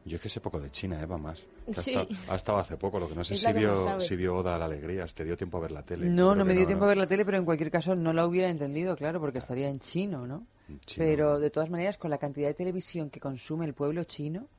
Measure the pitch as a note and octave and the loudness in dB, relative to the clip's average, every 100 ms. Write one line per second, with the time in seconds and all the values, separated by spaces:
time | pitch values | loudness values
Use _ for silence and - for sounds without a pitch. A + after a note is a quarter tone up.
0 | D#2+ E2 G#2+ A2 G2+ D#2+ C#2 - F#2+ D#2+ | -8 -8 -6 -6 -6 -6 -6 -6 -4 -4
1 | D#2+ F2 D2+ F2 - - - G#3+ C#4 B3+ | -6 -6 -8 -10 -16 -16 -6 -4 0 0
2 | - G3 - F#2+ - G2+ F2+ E2 G2 G2 | -2 -6 -4 -4 0 0 0 -4 -2 -2
3 | E2 D#2+ F2+ G#2 - G#2+ G#2+ G2 F#2+ F#2+ | -4 -4 -2 0 2 4 4 4 2 0
4 | F2+ F2+ F2+ F2+ F2+ F2 E2 D2+ D#2 F#2+ | -2 0 2 2 0 0 -2 -4 -4 -4
5 | E2 - D#2+ F2 F#2 F2 D#2+ D2+ - F2 | -6 -6 -6 -4 -4 -4 -6 -8 -8 -2
6 | F3 F3 F#3 G3+ F#3+ F#3 F3+ F#3+ G3+ G3 | 2 6 6 6 6 6 4 6 4 4
7 | F#3+ G3 G3+ F#3+ E3+ D#3+ D#3 E3+ D#3+ F#3 | 4 2 2 2 2 0 2 0 2 2
8 | E3 D#3+ E3+ F3 F#3 D#3+ C#3+ D3 F3+ D#3+ | 2 4 4 2 2 0 -2 -2 -2 -2
9 | D3 E3+ D3+ B2+ - B2+ C#3 C#3 - E3 | -2 -2 -2 -4 -4 -4 -2 -4 -4 -4
10 | G3+ D3 B2 D3+ A#3+ _ - C#2 - - | -2 -4 -6 -10 -12 _ -18 -18 -12 0
11 | D#3+ D3+ D3+ D3 D3 D#3 D#3+ E3+ F#3 G3+ | 2 4 4 4 2 0 -2 0 -2 -2
12 | E3 C#3+ D3 C#3+ C#3+ D3+ F3+ F#3 - E3+ | -4 -2 -2 -2 -2 0 -2 -4 -6 -6
13 | D3 - C#3 C3 - D#3+ D#3+ C3+ C#3+ E3 | -6 -6 -8 -8 -6 -4 -4 -2 -2 -2
14 | E3 - D3+ F3 C#4+ | -6 -6 -6 -6 -10